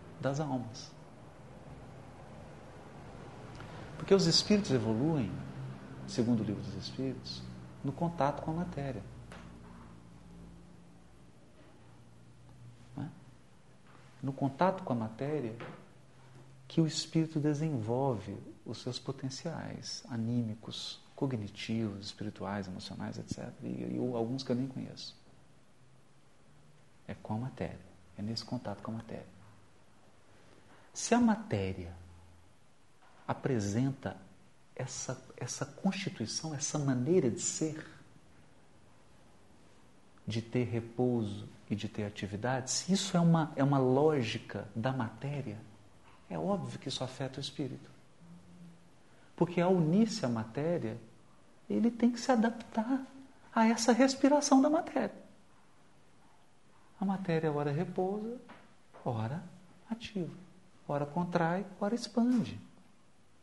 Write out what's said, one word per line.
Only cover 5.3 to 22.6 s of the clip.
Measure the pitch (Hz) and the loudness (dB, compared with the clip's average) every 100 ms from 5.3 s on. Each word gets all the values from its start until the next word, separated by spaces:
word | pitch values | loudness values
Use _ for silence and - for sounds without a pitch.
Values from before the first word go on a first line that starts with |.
| 90 - - - - - - - | -2 -6 -8 -10 -10 -12 -12 -2
segundo | - 117 113 | 2 4 4
o | |
Livro | 104 95 | 2 -2
dos | - | -4
Espíritos, | 95 - - 131 123 - - - - - - | -6 -8 -4 -4 -4 -8 -10 -10 -12 -14 -6
no | 139 | -6
contato | - 170 170 139 147 | -2 -2 2 2 2
com | - | -2
a | |
matéria. | 160 180 143 139 127 - - - - - - - - - - - - - - - - - - - - - - - - - - - - - - - - - - - - - - - - | -2 -2 -4 -4 -4 -8 -12 -14 -14 -14 -16 -16 -16 -18 -18 -20 -20 -18 -18 -18 -18 -20 -20 -20 -20 -20 -20 -20 -20 -20 -20 -20 -20 -20 -20 -20 -20 -20 -20 -20 -18 -18 -18 -14 -8
Não | |
é? | 160 - - - - - - - - - - - | -8 -10 -18 -20 -20 -20 -20 -20 -20 -20 -20 -6
No | 127 | -6
contato | 135 139 - 185 185 | 0 -2 4 2 2
com | - | 0
a | 120 | -2
matéria | 110 - 139 151 117 113 - - - - - - - - - - - | -2 -4 -2 -2 -2 -6 -10 -14 -18 -20 -20 -20 -20 -20 -20 -20 -2
que | - | 2
o | 156 | 2
espírito | - - 165 156 156 | 2 0 0 2 2
desenvolve | 151 143 160 135 107 123 139 107 98 104 - - - | 2 2 0 0 0 2 2 0 -4 -8 -10 -14 -10
os | 113 | -8
seus | 131 120 | -6 -6
potenciais | - 135 131 - 170 135 - - - - - | -6 -6 -8 -6 -8 -6 -8 -8 -10 -10 -8
anímicos, | 117 113 120 113 107 - - - - - - | -4 0 0 0 -4 -10 -8 -8 -10 -16 -6
cognitivos, | 143 123 101 - - 113 110 98 101 | -2 -2 -4 -8 -2 0 0 -4 -8
espirituais, | - 104 - 95 101 | -8 -8 -6 -4 -4